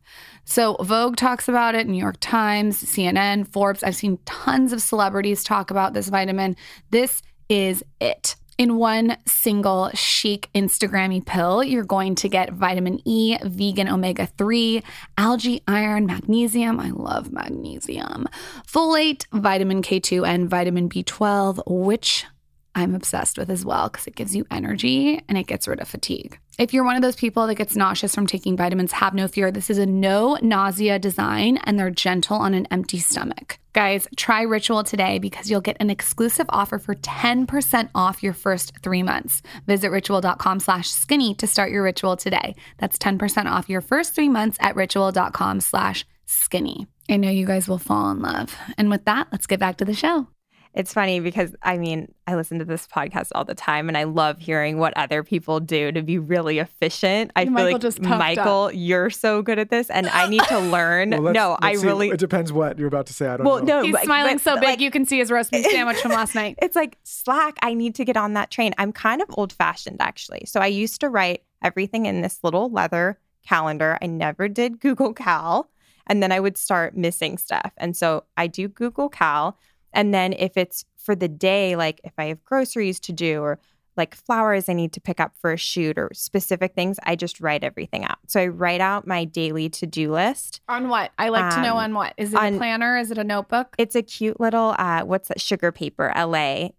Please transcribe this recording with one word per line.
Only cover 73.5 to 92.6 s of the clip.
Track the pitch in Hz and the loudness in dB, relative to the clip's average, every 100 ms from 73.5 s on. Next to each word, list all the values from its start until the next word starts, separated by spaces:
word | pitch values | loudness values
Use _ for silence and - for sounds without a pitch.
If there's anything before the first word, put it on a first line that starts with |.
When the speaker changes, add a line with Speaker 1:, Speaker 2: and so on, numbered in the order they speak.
| 170 160 151 156 160 | 0 2 0 0 0
Speaker 2:
I | 175 | -2
never | 165 156 151 202 | -4 -4 -2 -4
did | 202 240 233 | 0 -2 0
Google | 277 254 269 | 0 2 0
Cal. | 226 220 165 165 190 - _ _ _ - | 0 0 0 2 0 0 _ _ _ -2
And | 208 | 2
then | 190 | 2
I | 190 | 2
would | 196 190 | 0 -2
start | - 180 165 - | 0 0 0 0
missing | 170 175 160 - | -2 -2 -4 -6
stuff. | - - - - | -4 -4 -4 -6
And | 175 175 | -6 -2
so | 165 156 - - | 0 0 -4 -2
I | 170 | -2
do | - 196 | -2 -8
Google | - 240 254 285 | -4 -4 -2 -4
Cal. | - 165 147 160 - _ _ _ - | 0 0 0 -2 -4 _ _ _ 0
And | 208 | 2
then | 196 185 | 2 0
if | 190 190 190 | 0 -2 0
it's | 180 - - _ | -2 -4 -12 _
for | - | -4
the | 196 175 | 0 -2
day, | 151 190 196 190 175 | 0 2 2 2 0
like, | 160 156 | -2 -4
if | - - | -10 -8
I | |
have | 156 156 | -6 -8
groceries | - 269 262 240 202 185 | -2 0 0 -2 -2 -4
to | - | -8
do | 160 165 151 | -4 -2 0
or, | 147 147 _ _ _ - | -2 -4 _ _ _ -4
like, | 165 - | -4 -4
flowers | - 233 220 202 190 | -2 2 2 2 0
I | |
need | 175 165 | -2 -2
to | - | -4
pick | - 175 | -6 -2
up | 160 - | -2 -2
for | 170 | -4
a | 165 | -2
shoot | - - 160 156 | -4 -2 -2 -2
or | 170 | -4
specific | - - 196 - 180 185 | -6 -6 -4 -2 -2 -2
things, | - 180 196 | -2 -2 -2
I | - | -4
just | 170 170 - | -4 -4 -6
write | 160 151 | -4 -2
everything | 135 - - - | -4 -6 -8 -6
out. | - - - | -6 -8 -4
So | 208 | -2
I | 180 | 0
write | 170 175 180 | 0 -2 0
out | 190 202 185 | 0 -2 -4
my | 180 | -4
daily | 165 165 160 156 160 | -4 -4 -4 -2 -4
to-do | - 170 160 151 | -6 -8 -4 -2
list. | 156 202 277 - - - | 0 0 -2 -10 -14 -8
Speaker 1:
On | 240 254 | -6 -2
what? | 233 190 - | -2 -2 -2
I | 220 | 0
like | 226 180 | 2 2
to | 170 | 0
know | 247 | 0
Speaker 2:
Um, | 226 | 0
Speaker 1:
on | 220 | -2
what. | 214 190 - | -2 -4 -4
Is | 208 | -2
it | 214 | 0
a | |
Speaker 2:
on | 214 | 0
Speaker 1:
planner? | 196 | 0